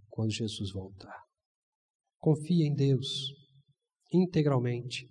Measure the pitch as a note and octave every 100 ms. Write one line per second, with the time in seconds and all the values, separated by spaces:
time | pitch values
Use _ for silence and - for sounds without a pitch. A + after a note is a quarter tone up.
0 | - - A2 G#2+ A2 - G2+ F#2+ F#2+ G2
1 | - - - _ _ _ _ _ _ _
2 | _ _ D#3+ D3+ - F3 D3 C3+ C#3 C3
3 | G2+ - - - _ _ _ _ _ _
4 | - F3 F3+ E3 D3 C3 A#2+ A#2+ B2 -
5 | B2